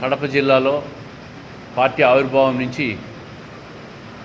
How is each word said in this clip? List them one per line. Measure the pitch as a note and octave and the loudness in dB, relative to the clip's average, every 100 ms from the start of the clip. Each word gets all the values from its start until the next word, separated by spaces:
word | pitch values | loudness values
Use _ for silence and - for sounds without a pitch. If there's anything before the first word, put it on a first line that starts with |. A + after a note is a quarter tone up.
కడప | B2+ C3+ C#3+ | -2 -2 0
జిల్లాలో | C#3 C3+ C3 C3+ D3 C#3+ - - - - - - - - A#2+ | 2 4 6 4 0 -4 -12 -16 -18 -18 -18 -18 -18 -6 0
పార్టీ | C3 C#3+ | 2 4
ఆవిర్భావం | B2+ C3+ C3+ C3+ C3+ B2+ | 6 6 4 4 4 2
నుంచి | B2+ B2+ C3 G2 - - - - - - - - - - - - | -2 -4 -4 -4 -10 -16 -16 -18 -18 -18 -18 -18 -18 -18 -18 -16